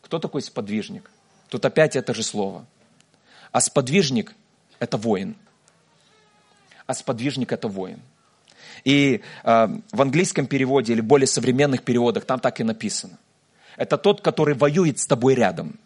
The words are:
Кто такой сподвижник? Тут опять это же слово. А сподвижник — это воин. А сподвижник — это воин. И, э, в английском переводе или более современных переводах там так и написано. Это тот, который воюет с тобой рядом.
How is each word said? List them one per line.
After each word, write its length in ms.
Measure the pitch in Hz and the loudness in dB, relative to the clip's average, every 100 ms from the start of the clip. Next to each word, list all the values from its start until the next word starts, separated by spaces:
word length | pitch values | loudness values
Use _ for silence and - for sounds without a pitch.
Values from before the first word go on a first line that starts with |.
Кто 180 | - 170 | -8 -8
такой 220 | 156 147 | -6 -8
сподвижник? 680 | - - 104 107 98 101 - _ _ _ _ | -8 -10 -6 -6 -6 -14 -18 _ _ _ _
Тут 160 | 120 | -4
опять 320 | 127 - 156 139 | 0 2 2 2
это 180 | 123 | -4
же 100 | 110 | -6
слово. 420 | 110 107 98 90 - _ _ _ _ _ _ - - | -6 -4 -6 -8 -20 _ _ _ _ _ _ -20 -4
А 80 | 127 | -2
сподвижник — 760 | - - 127 175 156 123 98 - _ _ _ _ | 0 0 2 2 2 0 -4 -12 _ _ _ _
это 180 | 120 - | -6 -4
воин. 400 | 226 139 98 220 _ _ _ _ _ _ _ 440 427 _ _ _ _ - - | -2 -2 -2 -12 _ _ _ _ _ _ _ _ _ _ _ _ _ -20 -10
А 60 | |
сподвижник — 580 | 127 - 113 131 131 117 | -10 -6 -4 -4 -4 -4
это 160 | 117 113 | -4 -6
воин. 320 | 98 92 - - _ _ _ _ _ - - | -8 -10 -12 -20 _ _ _ _ _ -20 -6
И, 380 | - 143 139 110 - - | 2 4 4 0 -4 -6
э, 240 | - 113 110 - - | 2 4 4 0 -8
в 100 | 107 | -2
английском 440 | 139 139 185 - 139 | 2 2 0 -2 -2
переводе 460 | 139 131 135 117 | -2 2 0 2
или 100 | 113 | -2
более 260 | 110 143 131 | 4 4 4
современных 560 | - 127 127 143 127 | 0 0 2 2 0
переводах 420 | - 120 120 107 - | 0 2 2 0 -4
там 160 | 131 | -2
так 180 | 123 - | -2 -2
и 40 | |
написано. 540 | 113 110 104 - 95 - _ _ _ _ _ - | -4 -4 -6 -8 -12 -20 _ _ _ _ _ -8
Это 200 | - 147 | -2 2
тот, 220 | 202 202 | 2 2
который 360 | 170 156 151 139 | 0 2 0 4
воюет 440 | 147 151 175 120 | 2 4 2 0
с 80 | - | -2
тобой 280 | 127 123 127 | 2 4 4
рядом. 440 | 101 87 78 - | 2 0 -10 -14